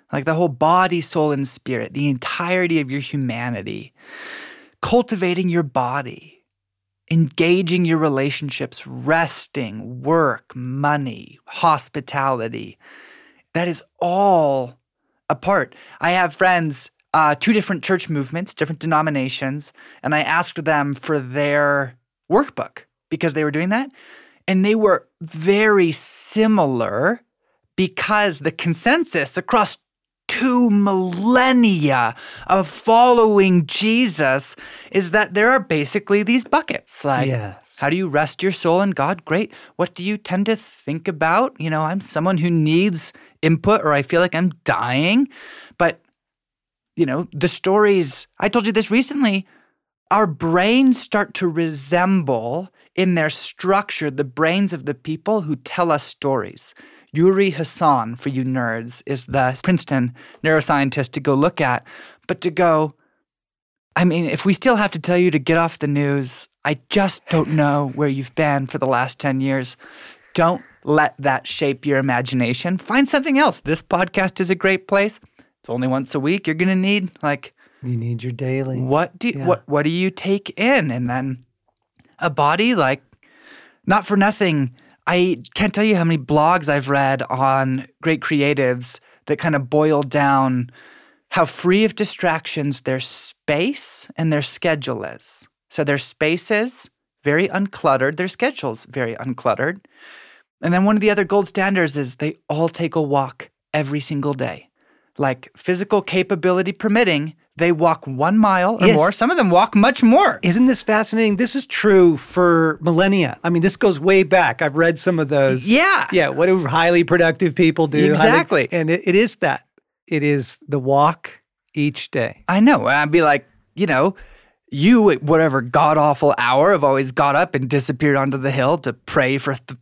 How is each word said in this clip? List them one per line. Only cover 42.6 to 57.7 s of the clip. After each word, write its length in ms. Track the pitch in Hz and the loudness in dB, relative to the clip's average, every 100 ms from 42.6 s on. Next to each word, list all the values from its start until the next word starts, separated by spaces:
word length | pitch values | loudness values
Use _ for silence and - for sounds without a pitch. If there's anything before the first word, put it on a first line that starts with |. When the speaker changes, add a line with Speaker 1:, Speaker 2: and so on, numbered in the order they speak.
| 151 165 202 165 - - _ _ | 2 2 2 -2 -10 -18 _ _
Speaker 1:
input 400 | 160 160 202 220 | 0 0 2 2
or 100 | 160 | 2
I 80 | 143 | 0
feel 200 | 135 170 | 2 0
like 140 | 180 165 | 0 0
I'm 160 | 180 - | -2 -2
dying. 640 | - 123 120 131 165 226 277 - - - - - | -4 -2 -2 0 2 2 0 -4 -20 -20 -12 -2
But, 240 | 170 - _ _ _ _ _ _ _ _ _ - | -2 -2 _ _ _ _ _ _ _ _ _ -4
you 100 | 151 | -2
know, 220 | 139 175 | -2 -6
the 160 | 147 175 | -4 -4
stories, 800 | - 185 202 208 196 147 - - - | -2 0 2 4 2 -2 -6 -18 -6
I 100 | 208 | -2
told 160 | 233 214 | -2 0
you 60 | |
this 200 | 214 208 | -2 0
recently, 540 | 226 262 302 240 190 - _ _ _ _ _ - | 0 -2 -2 0 -2 -6 _ _ _ _ _ -2
our 160 | 202 202 | 0 0
brains 720 | 143 165 175 202 254 269 247 | -2 0 2 2 4 4 2
start 340 | - 208 202 - | 0 -2 -2 -4
to 120 | 185 | -4
resemble 1200 | 156 165 147 135 175 185 190 139 120 117 131 185 _ _ - | -2 -4 -6 -2 0 2 0 0 -2 -4 -6 -8 _ _ -2
in 200 | 185 170 | 0 2
their 140 | 156 | 0
structure 800 | - - - 180 196 202 - 151 | -4 -12 -6 0 0 0 -6 -6
the 140 | 135 | -4
brains 480 | 139 127 160 185 196 | -6 -2 0 0 -2
of 140 | 160 135 | -4 -8
the 80 | |
people 480 | 139 - 156 - 220 | -8 -8 -8 -4 -4
who 140 | 156 131 | -4 -8
tell 340 | - - 175 | -6 -2 0
us 120 | 147 | 0
stories. 720 | - - 143 131 95 - - - - _ _ | -4 -6 -2 -2 -4 -12 -20 -20 -20 _ _
Yuri 380 | 147 180 196 196 | 0 2 4 0
Hassan, 640 | 147 160 | -2 -8